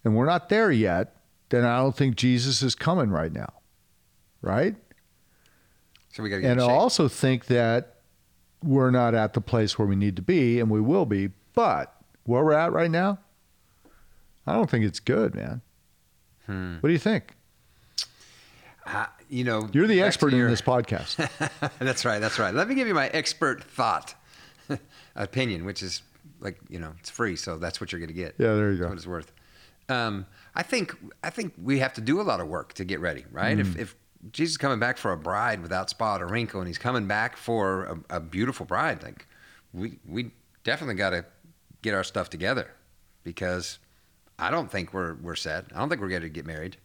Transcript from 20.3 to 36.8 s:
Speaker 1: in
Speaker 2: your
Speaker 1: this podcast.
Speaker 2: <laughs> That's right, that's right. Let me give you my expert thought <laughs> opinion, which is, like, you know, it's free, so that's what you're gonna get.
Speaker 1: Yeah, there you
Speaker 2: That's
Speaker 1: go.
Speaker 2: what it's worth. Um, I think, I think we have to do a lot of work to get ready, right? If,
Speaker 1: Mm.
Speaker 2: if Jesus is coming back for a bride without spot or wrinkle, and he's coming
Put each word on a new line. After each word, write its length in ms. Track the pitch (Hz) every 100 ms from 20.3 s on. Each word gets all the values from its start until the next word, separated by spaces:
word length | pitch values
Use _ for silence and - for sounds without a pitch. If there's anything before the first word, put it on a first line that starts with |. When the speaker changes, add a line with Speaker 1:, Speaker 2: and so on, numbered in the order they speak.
| 127
Speaker 1:
in 40 |
Speaker 2:
your 100 | 120
Speaker 1:
this 100 | 113
podcast. 560 | - 123 117 87 71 - 151 - 156 - 143
Speaker 2:
<laughs> 60 | -
That's 260 | 127 127
right, 140 | 123 104
that's 200 | 107 -
right. 140 | 101
Let 140 | 117 208
me 60 |
give 120 | 269 233
you 60 |
my 160 | 170 135
expert 560 | - - - 147 123
thought 500 | - - 117 80 - - - - - - -
<laughs> 480 | 139 - - - -
opinion, 480 | 101 127 123 87
which 180 | 90 101
is, 200 | 92 - _ _ - -
like, 180 | 101 90 -
you 100 | 87
know, 140 | 80 85
it's 80 | -
free, 260 | - 113 85
so 200 | - 80
that's 240 | 85 -
what 120 | 92
you're 80 | 87
gonna 100 | 80
get. 220 | 82 85 -
Speaker 1:
Yeah, 160 | 113
there 180 | 107 104
you 40 | 95
Speaker 2:
That's 40 |
Speaker 1:
go. 60 | 87
Speaker 2:
what 80 | 87
it's 80 | 87
worth. 260 | 87 - _ _ - - _ -
Um, 380 | 123 113 101 92 - -
I 80 | -
think, 320 | - 254 180 - - -
I 80 | 165
think 240 | - 202 -
we 220 | 98 139
have 160 | 131
to 80 | -
do 180 | 113 170
a 20 |
lot 180 | 202 101
of 80 | 78
work 260 | 78 65
to 100 | -
get 160 | 92 95
ready, 240 | 87 69 -
right? 260 | 64 107 104
If, 100 | 98
Speaker 1:
Mm. 100 | 87
Speaker 2:
if 180 | 110 - _ _ 110
Jesus 200 | - 165
is 60 | 156
coming 200 | 139 113
back 200 | 120 127
for 140 | 107
a 40 | 85
bride 460 | 80 98 120 107
without 260 | 82 92 95
spot 320 | - 110 98
or 60 | 90
wrinkle, 340 | 110 110 98
and 60 | 90
he's 80 |
coming 280 | 85